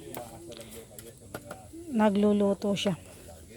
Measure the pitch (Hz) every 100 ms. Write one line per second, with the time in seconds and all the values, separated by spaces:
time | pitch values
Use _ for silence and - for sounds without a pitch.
0 | - - - - - - - - - -
1 | - - - - - - - 330 339 233
2 | 214 202 208 208 196 196 202 202 202 165
3 | - - - - -